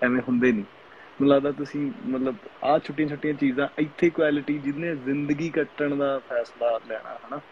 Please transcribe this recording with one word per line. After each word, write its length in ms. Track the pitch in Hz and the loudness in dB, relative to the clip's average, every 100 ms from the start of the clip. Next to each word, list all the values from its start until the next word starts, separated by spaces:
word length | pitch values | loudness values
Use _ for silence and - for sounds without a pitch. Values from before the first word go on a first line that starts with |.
ਐਵੇਂ 180 | 123 127 | 0 0
ਹੁੰਦੇ 300 | 123 123 127 | 0 2 4
ਨਹੀਂ। 120 | 110 | 2
ਮੈਨੂੰ 640 | 98 - - - - - 139 | -2 -14 -20 -20 -20 0 4
ਲੱਗਦਾ 220 | 139 143 | 6 4
ਤੁਸੀਂ, 400 | 139 143 147 143 - - | -4 -6 -4 -6 -6 -4
ਮਤਲਬ, 300 | 131 131 120 - - | -2 -2 -4 -12 -6
ਆਹ 160 | 131 156 | 0 0
ਛੋਟੀਆਂ-ਛੋਟੀਆਂ 540 | - 147 151 143 151 | 0 -2 -2 -2 -4
ਚੀਜ਼ਾਂ, 340 | 143 139 127 139 - | 0 2 2 -2 -2
ਇੱਥੇ 300 | 156 - 175 | -4 2 2
ਇਕੁਐਲਿਟੀ, 500 | 165 156 147 139 147 | 4 2 2 0 -4
ਜਿਹਨੇ 380 | 139 143 170 151 | -2 -4 -4 -4
ਜ਼ਿੰਦਗੀ 540 | 127 143 147 147 165 | -2 -2 0 -2 0
ਕੱਟਣ 460 | 156 143 - 147 143 | -2 -2 -2 -2 0
ਦਾ 240 | 139 135 | 0 -2
ਫੈਸਲਾ 600 | - 120 113 - 120 113 117 | -2 -4 -4 -2 0 0 -4
ਲੈਣਾ, 320 | 113 120 117 117 | -10 -8 -14 -10
ਹਨਾ, 120 | 139 - | -12 -12